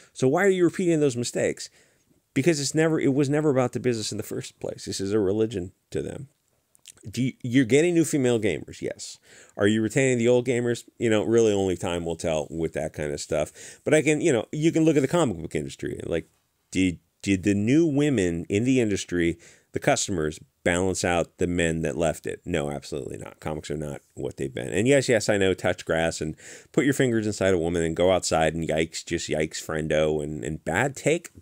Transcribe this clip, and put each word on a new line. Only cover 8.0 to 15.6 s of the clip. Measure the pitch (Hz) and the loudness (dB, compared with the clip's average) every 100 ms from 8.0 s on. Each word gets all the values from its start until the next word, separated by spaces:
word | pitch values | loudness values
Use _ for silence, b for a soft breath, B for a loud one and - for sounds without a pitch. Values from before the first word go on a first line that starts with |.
female | 156 151 123 117 | 2 2 2 2
gamers, | 104 73 - - | 0 -2 -6 -10
yes. | 65 - - - B B B - | -8 -8 -14 -18 B B B 0
Are | 104 | 2
you | 110 | 2
retaining | 110 143 135 123 | 0 2 2 2
the | 113 | 4
old | 123 123 | 4 2
gamers? | 120 120 117 - _ | 0 0 -2 -8 _
You | 117 | 2
know, | 107 | 2
really | 90 117 113 | 4 4 4
only | 101 98 90 | 4 0 -2
time | 98 87 | -4 -4
will | 85 82 | -4 -4
tell | 87 78 71 | -2 -2 -4
with | 80 80 | -4 -4
that | 71 76 | -4 -6
kind | - 76 | -6 -6
of | 71 | -6
stuff. | - 78 78 - - - | -4 -2 -2 -6 -20 -8
But | - | 2
I | 151 | 2
can, | 139 151 | 4 2
you | 165 | 2
know, | 120 - | 0 -2
you | 151 156 | 0 0
can | 156 | 4
look | 160 151 | 4 4
at | |
the | 131 | 2
comic | 175 147 87 | 2 2 0
book | 78 | -4
industry. | 80 | -6